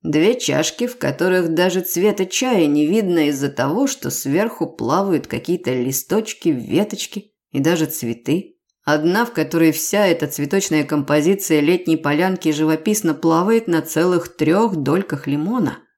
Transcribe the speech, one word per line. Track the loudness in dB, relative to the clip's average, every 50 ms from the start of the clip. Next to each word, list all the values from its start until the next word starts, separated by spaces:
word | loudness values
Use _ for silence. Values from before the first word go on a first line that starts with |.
Две | -4 0 0 2 4 2 2 0
чашки, | -2 -2 0 0 -2 -2 -4 -4 -6
в | -6 -4
которых | -4 -4 -4 -2 0 0 2 2 2 2 0 2
даже | 2 2 2 2 0
цвета | -4 -2 -2 2 2 2 2 0 -4
чая | -4 -2 -2 0 2 2 2 4
не | 4 4 2 2
видно | 2 2 0 2 2 2 2 2
из-за | 2 0 -2 -4 -4
того, | -2 -2 -2 0 0 0 0
что | -2 -2 -6 -6 -6
сверху | -6 -4 -4 0 0 0 0 0 -2 -6 -6
плавают | -6 -4 -6 -2 0 0 0 2 0 0 -2 -2
какие-то | -4 -8 -6 -2 -2 -2 -2 0 -2 -2
листочки, | 0 -2 -2 -4 -4 -4 0 -2 -2 -2 -2 -12 -2 0 0
веточки | 0 0 -2 -2 0 0 0 0 -4 -8 -8 -10 -10 -12 -12 _ _ _ _ _
и | -4 0
даже | 0 2 2 2 0
цветы. | -4 -4 -6 -6 -6 -6 -6 _ -2 -2 -2 -2 -8 _ _ _ _ _ _ _
Одна, | 0 0 2 2 2 2 2 0
в | -2 -2
которой | -4 -4 -2 2 4 4 4
вся | 2 0 -4 -2 0 2 2
эта | 2 2 0 -2
цветочная | -6 -4 -6 -4 0 0 -2 0 0 0 0 0
композиция | 0 -2 -2 0 2 0 2 4 2 2 0 0 0 2 2
летней | 4 2 2 2 2 0 -2
полянки | 0 0 0 0 2 2 0 0 0 0 -2
живописно | 0 2 2 0 0 0 0 -2 -2 0 0 -2 -2
плавает | 2 2 2 2 4 4 4 2 2 2
на | 0 0 0
целых | -2 -2 -2 0 2 2 2 0 -2 -4 -4
трёх | -2 2 2 4 2 2 0 0
дольках | -2 0 0 0 0 -2 -4 -8 -6 -4
лимона. | -4 -2 -2 -2 -2 0 0 -2 -2 -4 -8 _ _ _